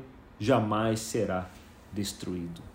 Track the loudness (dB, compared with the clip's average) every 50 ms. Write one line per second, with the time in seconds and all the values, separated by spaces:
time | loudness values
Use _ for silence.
0 | -4 -10 -16 -20 -20 -18 -10 -2 4 6 6 6 6 4 2 2 4 4 2 0
1 | 0 -2 0 0 2 2 0 0 -2 -4 -10 -16 -20 -20 -20 -20 -18 -10 -6 -4
2 | -4 -4 -4 -6 -6 -4 -4 -4 -4 -6 -8 -10 -12 -16 -16